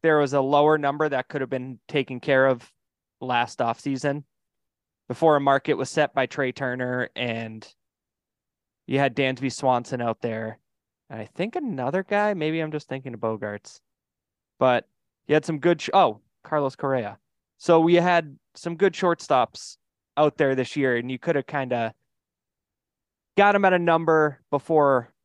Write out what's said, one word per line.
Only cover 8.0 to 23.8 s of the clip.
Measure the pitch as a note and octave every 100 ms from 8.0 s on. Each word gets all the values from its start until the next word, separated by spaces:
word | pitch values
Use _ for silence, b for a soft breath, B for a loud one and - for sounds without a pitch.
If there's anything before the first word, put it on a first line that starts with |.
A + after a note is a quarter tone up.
| _ _ _ _ _ _ _ _ -
you | C3+
had | C#3 A#2+
Dansby | C3+ B2+ C3
Swanson | - C3+ B2 A#2+ B2+
out | A#2+ A2
there. | A#2+ A2+ A2 A2 _ _ _ _ _
And | A2
I | G#2+
think | - G3+ F4+
another | C#4 C#3 B2+ F3+
guy, | F#3+ G3+ G#3
maybe | F#3+ D#3 D#3+
I'm | D#3
just | D3+ -
thinking | C3+ C3
of | A#2
Bogaerts, | A2+ A2 G#2 G#2 - - _ _ _ _ _ _ _ _
but | B2+ A#2+ _ _ _ _ -
you | D3+
had | -
some | D3+
good, | D#3+ E3
sh-, | -
oh, | G3 D3+ G#2 _ _
Carlos | - D#3 C#3 -
Correa. | C#3+ C3 G#2 G2 _ _ _ _
So | - E3
we | E3 E3+
had | F3 E3+ D#3 C3+ _ -
some | E3+ E3
good | G3
shortstops | - F#3 E3+ - C3+ A#2 - - - _ _ _ -
out | D3+ -
there | C#3+ C3
this | B2 D3
year, | C3+ A#2+
and | A#2+
you | B2+
could | E3 D3
have | -
kinda | D3 B2+ A#2+ A2+ _ _ _ _ _ _ _ _ _ _ _ _ _ _ -
got | G3+ G3+
him |
at | G3
a |
number | F3+